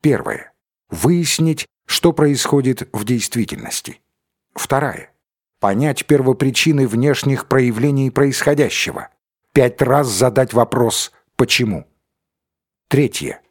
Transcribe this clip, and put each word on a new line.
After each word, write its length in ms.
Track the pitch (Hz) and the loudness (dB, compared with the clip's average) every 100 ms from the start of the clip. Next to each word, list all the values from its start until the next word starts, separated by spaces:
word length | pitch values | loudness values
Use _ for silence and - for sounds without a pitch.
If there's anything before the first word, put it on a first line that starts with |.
Первое. 500 | 156 117 - - - _ _ _ _ | 2 0 -2 -10 -12 _ _ _ _
Выяснить, 760 | 85 147 175 160 - 160 151 - _ - | -2 2 2 0 0 0 0 -8 _ -8
что 260 | - 175 | 0 2
происходит 760 | 156 151 139 - 143 131 123 - | 2 2 2 0 2 2 -2 -6
в 120 | 104 | -8
действительности. 960 | 104 120 - 120 104 - - - - - _ _ _ _ _ | -2 -2 -2 -4 -4 -6 -10 -10 -12 -18 _ _ _ _ _
Второе. 560 | - - 139 147 - - _ _ _ _ _ | -12 -4 -2 -2 -8 -18 _ _ _ _ _
Понять 480 | 101 98 147 131 - | -2 0 -2 -2 2
первопричины 800 | 147 131 127 135 - 160 147 131 | 2 2 0 0 0 0 2 0
внешних 640 | 113 139 131 135 127 - | 2 0 0 0 -2 0
проявлений 640 | 131 123 113 143 139 135 | 2 2 0 0 0 0
происходящего. 960 | 135 143 131 - 143 135 - - - - _ _ _ _ | 2 0 2 0 2 0 -2 -6 -8 -14 _ _ _ _
Пять 300 | 147 123 - | 2 2 2
раз 240 | 123 139 135 | 2 2 2
задать 460 | 98 123 110 127 | 0 2 2 2
вопрос 580 | 113 117 - 117 - - _ _ | 2 0 0 0 -2 -8 _ _
"почему?". 540 | - 123 - 120 87 - _ _ _ _ _ _ _ _ _ _ | -2 0 0 -2 -4 -10 _ _ _ _ _ _ _ _ _ _
Третье. 540 | 139 135 - 139 - _ | 0 0 -4 -10 -14 _